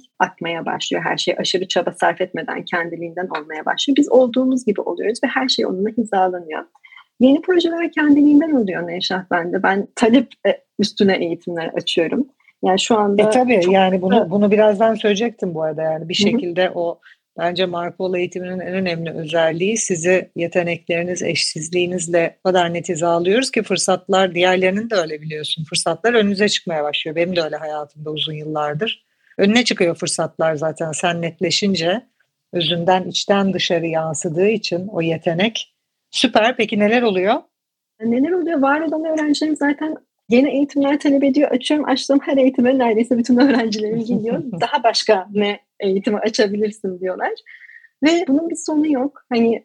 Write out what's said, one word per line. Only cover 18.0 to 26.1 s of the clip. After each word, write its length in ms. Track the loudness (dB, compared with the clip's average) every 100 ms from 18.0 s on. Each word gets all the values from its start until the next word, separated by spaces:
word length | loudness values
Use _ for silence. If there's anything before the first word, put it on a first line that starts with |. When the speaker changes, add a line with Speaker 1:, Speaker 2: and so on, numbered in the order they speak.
Speaker 2:
ol 100 | -4
eğitiminin 460 | -2 -4 -6 -8 -8
en 140 | -6
önemli 360 | -4 -2 -4 -6
özelliği 640 | -8 -2 0 0 0 -2 -2
sizi 540 | -2 -2 2 0 0 -6
yetenekleriniz, 840 | -4 -2 -2 -4 -4 -4 -4 -4
eşsizliğinizle 1120 | -4 -2 -4 -6 -6 -2 -2 -4 0 0 0 -2
o 40 | 0
kadar 260 | 2 2
net 140 | -2 -4
hizalıyoruz 640 | -2 0 2 2 0 0
ki 120 | -2
fırsatlar, 720 | -2 -2 0 -2 0 0 2
diğerlerinin 560 | 2 2 2 2 0 -2
de 40 |
öyle 260 | -2 -2 -6
biliyorsun. 440 | -8 -8 -8 -8
Fırsatlar 500 | -6 -4 -4 -2 2